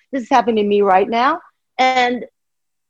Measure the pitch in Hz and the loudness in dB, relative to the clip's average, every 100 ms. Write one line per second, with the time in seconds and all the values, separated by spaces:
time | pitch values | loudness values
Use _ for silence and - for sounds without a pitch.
0 | _ 269 226 254 214 220 208 202 196 185 | _ -10 -2 0 0 0 0 2 2 2
1 | 202 233 262 339 - _ _ - 262 254 | 2 0 -2 -2 -8 _ _ -2 0 0
2 | 247 247 - _ _ _ _ _ _ | -2 -4 -10 _ _ _ _ _ _